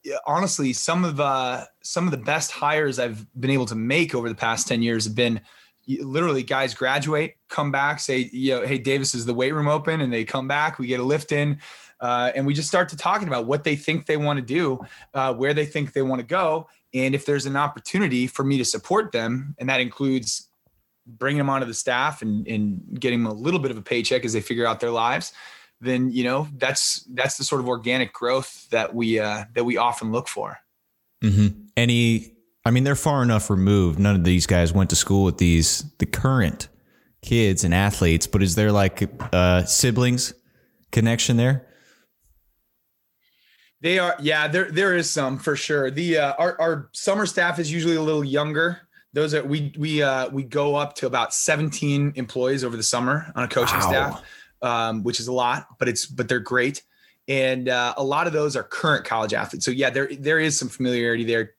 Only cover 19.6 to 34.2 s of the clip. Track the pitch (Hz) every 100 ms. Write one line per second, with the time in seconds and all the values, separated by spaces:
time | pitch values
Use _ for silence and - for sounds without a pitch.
19.6 | 127 131 123 - 139 131 110 - - _
20.6 | _ _ _ _ - 113 135 147 139 135
21.6 | 120 110 - 123 143 147 110 104 107 110
22.6 | 104 92 - 123 127 120 113 107 139 180
23.6 | 135 110 98 120 110 127 123 110 - 117
24.6 | 117 113 120 117 117 143 - - - -
25.6 | - _ 123 127 127 123 123 135 151 135
26.6 | 131 147 - - - 123 135 - 135 139
27.6 | 123 120 117 127 120 - 120 131 127 -
28.6 | - 113 110 117 113 110 107 107 110 120
29.6 | 120 110 120 120 110 113 - 104 101 104
30.6 | _ _ _ _ _ _ 110 101 104 -
31.6 | - - 120 120 117 113 - _ _ _
32.6 | 117 123 135 139 160 143 120 107 - 98
33.6 | 95 101 87 78 101 98